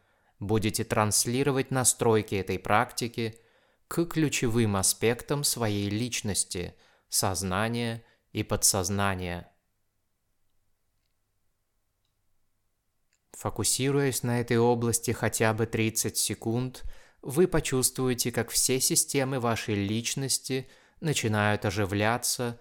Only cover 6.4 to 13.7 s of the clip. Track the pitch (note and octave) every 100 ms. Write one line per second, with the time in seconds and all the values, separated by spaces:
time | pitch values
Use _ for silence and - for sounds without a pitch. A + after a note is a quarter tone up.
6.4 | - F#2 E2+ - _ _ _ - G#2 F2
7.4 | F#2+ F#2 A2+ A#2 A#2 A2+ - _ _ G#2
8.4 | G#2+ G#2 - G2+ F2+ G2+ G2+ F#2 F2+ F2
9.4 | - _ _ _ _ _ _ _ _ _
10.4 | _ _ _ _ _ _ _ _ _ _
11.4 | _ _ _ _ _ _ _ _ _ _
12.4 | _ _ _ _ _ _ _ _ _ -
13.4 | G#2+ - G2+